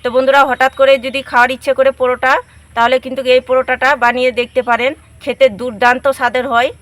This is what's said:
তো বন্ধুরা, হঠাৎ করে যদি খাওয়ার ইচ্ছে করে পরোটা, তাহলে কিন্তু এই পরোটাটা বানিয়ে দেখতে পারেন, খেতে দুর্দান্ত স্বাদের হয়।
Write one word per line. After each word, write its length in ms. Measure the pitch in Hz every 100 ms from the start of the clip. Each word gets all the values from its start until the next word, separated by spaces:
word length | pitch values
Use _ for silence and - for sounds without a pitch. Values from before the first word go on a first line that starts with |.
তো 40 | 247
বন্ধুরা, 260 | 247 262 277 277
হঠাৎ 220 | 247 262 -
করে 120 | 269 277 254
যদি 140 | 269 262
খাওয়ার 200 | 247 247 262
ইচ্ছে 160 | - 262
করে 120 | 262 269
পরোটা, 320 | 254 247 262 302 - - _ -
তাহলে 200 | 233 254
কিন্তু 160 | 254 262 254
এই 60 | 254 254
পরোটাটা 400 | 254 254 254 262 285
বানিয়ে 260 | 240 247 254 240
দেখতে 200 | 240 254 247
পারেন, 240 | 233 254 311 _ -
খেতে 240 | - 233 262 196
দুর্দান্ত 440 | 247 208 240 247 277 262
স্বাদের 260 | 247 254 233
হয়। 180 | 233 269 -